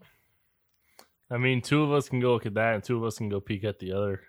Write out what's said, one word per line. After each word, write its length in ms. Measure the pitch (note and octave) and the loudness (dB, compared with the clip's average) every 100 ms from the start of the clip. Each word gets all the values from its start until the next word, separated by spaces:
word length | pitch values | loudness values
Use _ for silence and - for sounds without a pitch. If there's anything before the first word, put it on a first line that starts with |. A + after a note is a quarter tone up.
| - _ _ _ _ _ _ _ _ - - _ - | -20 _ _ _ _ _ _ _ _ -20 -20 _ -8
I 60 | B2 | 0
mean, 260 | B2+ B2+ | 2 2
two 220 | - D3 | 2 2
of 80 | D3+ | 4
us 160 | D3 - | 2 0
can 100 | B2+ | 0
go 140 | B2 | 2
look 120 | A#2 | 2
at 100 | A2+ | 0
that, 200 | G#2 A2+ | 0 2
and 80 | G#2+ | 0
two 140 | - A#2+ | 0 -2
of 80 | |
us 140 | A2+ - | -2 -4
can 100 | G#2+ | -4
go 100 | G2+ | -4
peek 220 | - G#2 | -4 -4
at 160 | G#2+ - | -4 -6
the 140 | F#2 | -4
other, 300 | F#2+ G2+ F#2+ | -2 -2 -4